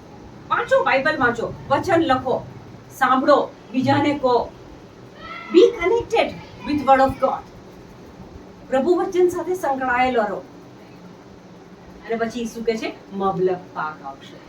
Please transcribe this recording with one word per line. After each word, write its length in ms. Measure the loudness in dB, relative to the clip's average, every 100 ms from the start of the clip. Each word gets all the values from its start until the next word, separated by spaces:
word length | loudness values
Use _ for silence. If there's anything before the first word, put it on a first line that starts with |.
| -20 -20 -20 -16 -4
વાંચો, 280 | -4 2 2
બાઇબલ 340 | 4 2 0 0
વાંચો, 300 | 0 0 -6 -8 -2
વચન 340 | -2 2 2
લખો, 320 | 2 0 0 -4 -6 -18 -20 -20 -16 -2
સાંભળો, 400 | 2 2 4 4 2 -8 -8
બીજાને 420 | -2 0 2 2 0
કહો. 160 | 2 0 -2 -10 -20 -20 -20 -20 -20 -20 -18 -16 2
Be 100 | 6 6 4
connected 500 | 0 0 0 -2 -2 -4 -16 -12 -6
with 180 | -2 4
word 160 | 4 4
of 80 | 0
God. 240 | -2 -2 -8 -20 -20 -20 -20 -20 -20 -20 -20 -20 -20 -20 -4
પ્રભુ 260 | 0 2 2
વચન 340 | 0 2 2
સાથે 260 | 2 -4 -4
સંકળાયેલો 680 | -2 -2 0 2 2 2 0
રહો. 100 | -4 -10 -20 -20 -20 -20 -20 -20 -20 -20 -20 -20 -20 -20 -20 -20 -16 -8
અને 100 | -4
પછી 260 | -4 -6
ઈસુ 220 | -8 -6
કહે 140 | -4 -4
છે, 160 | -6 -12 -12
મબલક 480 | -4 -2 0 0 -2 -8
પાક 320 | -10 -10 -10 -14
આવશે. 320 | -16 -18 -20